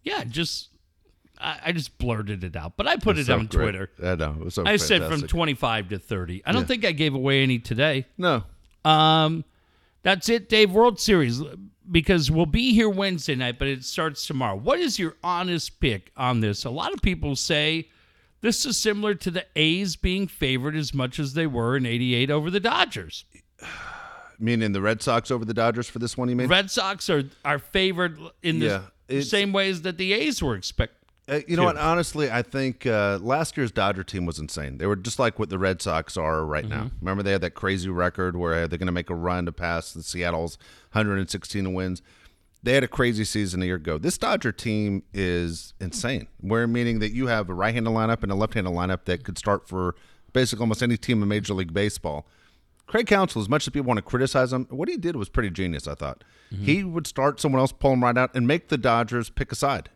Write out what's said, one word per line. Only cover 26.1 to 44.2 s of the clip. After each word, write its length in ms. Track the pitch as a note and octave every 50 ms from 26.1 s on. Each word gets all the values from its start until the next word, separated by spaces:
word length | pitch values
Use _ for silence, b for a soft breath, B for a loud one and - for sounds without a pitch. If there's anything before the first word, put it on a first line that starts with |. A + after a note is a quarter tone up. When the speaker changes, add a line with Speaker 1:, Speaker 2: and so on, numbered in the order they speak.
| -
Speaker 2:
one, 120 | - B2 B2
you 80 | B2
mean? 100 | B2 B2 C3+
Speaker 1:
Red 220 | F3+ F#3+ G3+ F#3+
Sox 380 | - A#3+ F#3+ F#3+ G3+ F3+ - -
are, 160 | F3 D3 C#3 C#3 - _ -
are 140 | C#3+ D3 C#3
favored 600 | - - - F#3+ F#3+ F#3+ F#3 E3+ F3+ E3+ D#3 D3+ D#3+ E3 _ _
in 160 | - E3+ E3 -
the 80 | A#2+
Speaker 2:
Yeah, 140 | A2 G2 F#2+ F#2 - _ _ _ -
it's 220 | C3 C#3 C#3 -
Speaker 1:
same 220 | A3 G3+ G3+ G3+ F#3+
ways 260 | G3 G3 F#3+ F#3+ E3
that 140 | D#3 F#3 F3
the 160 | D#3+ F#3+ F#3
A's 300 | G3 A3+ D4 D#4 B3+ -
were 120 | F3 C3+ A2+
expect-, 380 | F#2 - - - - A#2+ - _ _ _ _ _ _ _
Speaker 2:
Uh, 140 | - C#3 D3+ D#3 -
you 80 | E3+
know 60 | E3+
Speaker 1:
too. 40 | F3+ F3
Speaker 2:
what? 100 | D#3 D3
Honestly, 520 | D3+ D#3+ E3 F3 D#3+ - - D3+ D3+ B2+
I 120 | A2+ B2
think, 420 | A#2 - - C3+ C3+ C3 A#2 _ -
uh, 320 | C3 A2+ G#2+ G2+ G2+ G2+ F#2
last 340 | F#2 A#2 C3 D#3 D#3+ - -
year's 140 | D3+ C3+ A2
Dodger 320 | - A2+ G2 G2 G2+ F#2 F#2
team 220 | - - F#2+ F2
was 120 | F2 D#2 D#2
insane. 380 | D2+ D2+ - D#2+ D2 C#2 C2+
They 80 | B1+ D#2+
were 100 | G2 G#2
just 240 | F#2+ F2+ A#2 - -
like 200 | B2+ A#2 - -
what 100 | G#2+ D#2
the 100 | F#2+ F#2
Red 220 | F#2+ F#2 F#2 E2+
Sox 380 | - G2 D#2+ D#2+ E2 - - -
are 260 | D#2+ D#2 D#2+ D#2+ D#2
right 240 | D2+ D2+ D2+ - A2
now. 160 | C#2+ C#2+ -
Speaker 1:
Mm-hmm. 120 | - - -
Speaker 2:
Remember, 220 | E2 F#2 F#2+ G2+
they 100 | G2+ G2
had 80 | G2 F#2+
that 120 | F2 F2 -
crazy 340 | - - F#2+ F#2+ F#2+ F2 F#2+
record 480 | F2+ F2 F2 F2+ - - F#2 F2+ F2
where 320 | F2+ F2 E2+ E2 E2 E2+ D#2
they're 100 | E2+ D#2+
gonna 140 | F#2 F2+
make 160 | F2 F2 E2+ -
a 60 | F2+
run 320 | E2 E2+ F2+ F2+ F2+ F2+
to 60 | E2+
pass 420 | D#2 - F2+ E2+ E2+ E2 - - -
the 80 | E2+
Seattle's 560 | D#2 - - F2+ F2 F2 E2+ D#2+ E2+ E2 - b b b b b b b
hundred 280 | - A2 G#2+ G#2 G2+ G2
and 120 | F#2 -
sixteen 420 | - F#2 - - - G2+ F#2+ F#2
wins. 300 | F#2 F#2 F#2 F#2 F#2 - b b b b b b b b b b b _
They 120 | - B2 C3
had 100 | C#3 B2+
a 40 | A#2
crazy 360 | - - B2+ A#2+ A2+ G#2+ G#2+
season 380 | - - G#2+ G#2 F#2 F2+ F2+
a 20 | F#2
year 120 | F2+ F#2
ago. 200 | F2 D2+ E2 D#2
This 220 | D#2 F#2 E3+ F3+
Dodger 340 | -